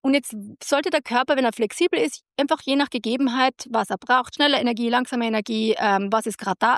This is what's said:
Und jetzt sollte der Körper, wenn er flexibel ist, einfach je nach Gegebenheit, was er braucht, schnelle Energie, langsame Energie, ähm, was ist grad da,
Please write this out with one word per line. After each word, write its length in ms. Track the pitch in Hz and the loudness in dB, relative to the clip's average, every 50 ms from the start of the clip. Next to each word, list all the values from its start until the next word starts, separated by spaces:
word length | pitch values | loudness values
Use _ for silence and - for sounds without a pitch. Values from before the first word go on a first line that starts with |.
Und 140 | - 269 269 | 0 2 2
jetzt 200 | 285 262 - 226 208 196 208 - - - | 2 0 -2 -12 -12 -14 -14 -16 -14 -4
sollte 280 | - 294 277 311 370 | -2 0 0 0 0
der 100 | - 403 | -2 -2
Körper, 360 | - - 233 247 262 - 294 | -2 0 0 0 2 2 2
wenn 80 | 262 254 | 2 2
er 80 | 233 - | 0 2
flexibel 460 | - 226 208 - - 339 359 - - | 0 -2 -2 0 0 0 2 2 2
ist, 240 | - 294 - - _ _ _ | 0 0 -2 -8 _ _ _
einfach 240 | - 285 277 302 - - | -2 0 0 0 -2 0
je 120 | - 269 | -2 0
nach 160 | 277 285 - | 0 0 0
Gegebenheit, 760 | - 247 - 220 240 254 277 254 233 262 254 262 - - - 269 | -2 -4 -2 -2 0 0 0 0 2 2 2 0 0 -2 -14 -4
was 200 | 240 220 208 - | -2 -2 -2 -2
er 80 | 202 190 | -4 -8
braucht, 360 | - - 240 254 233 - - | 0 2 2 2 2 0 -2
schnelle 240 | - 285 294 277 247 | 0 2 2 2 2
Energie, 300 | 233 240 240 208 240 233 | 0 0 -2 0 -2 0
langsame 380 | 240 247 254 - 269 240 233 | 0 0 0 0 -2 -2 -2
Energie, 500 | 226 220 220 208 - 226 220 220 220 214 - | 0 -2 -2 -2 -2 -2 -2 0 0 0 2
ähm, 300 | - 208 196 196 202 196 | 2 2 2 2 0 0
was 160 | 214 220 220 | 0 0 0
ist 120 | 226 202 - | -2 -8 -6
grad 180 | 214 196 190 - | -4 -4 -2 0
da, 160 | - 226 247 | 2 2 2